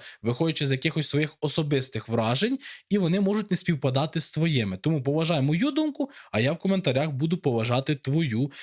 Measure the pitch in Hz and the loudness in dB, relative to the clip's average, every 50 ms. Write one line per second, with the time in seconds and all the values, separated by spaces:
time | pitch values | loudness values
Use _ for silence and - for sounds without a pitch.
0 | - - - - - 117 - - 165 165 151 - 147 135 135 131 - 160 - 160 | -6 -10 -16 -6 -4 -2 0 0 0 0 0 0 0 0 0 0 0 -2 -2 -2
1 | 143 - - 147 151 147 - _ - 151 - 170 156 143 143 135 127 - - 113 | -2 -2 0 0 -2 -2 -4 _ -2 0 0 0 0 2 0 0 0 -2 -4 -6
2 | - - 113 117 110 113 123 135 208 240 269 262 - - - - - - 196 208 | -6 -2 0 0 2 2 2 2 0 0 -2 -2 -6 -10 -18 -16 -6 -2 0 2
3 | 185 156 175 202 202 190 208 220 208 - 180 170 - - 165 135 - 135 127 135 | 2 2 2 2 2 2 0 0 0 -2 -2 -2 0 0 0 0 0 0 2 2
4 | 156 156 - 165 - - - 151 160 170 151 127 110 98 92 90 - 151 165 151 | 0 0 -2 -2 -2 -2 -2 0 0 2 2 2 0 0 -2 -2 0 0 0 0
5 | 123 139 143 160 160 160 175 143 135 143 156 170 240 302 269 311 311 302 277 - | 0 0 0 0 2 0 2 2 2 2 2 2 0 0 0 0 0 0 -2 -4
6 | 285 - - - - - - 110 117 139 165 - - 190 196 185 - 147 123 131 | -6 -6 -8 -12 -12 -4 -2 0 2 0 0 0 0 0 0 0 2 0 0 0
7 | 156 160 139 123 156 160 180 175 - 143 117 113 110 117 120 131 135 - 151 139 | 0 -2 -2 -2 -2 -2 0 0 0 0 0 2 2 2 2 0 0 0 -2 -4
8 | - 135 139 165 170 131 107 113 139 135 - - | -2 -2 0 0 0 0 0 0 -2 -2 -4 -10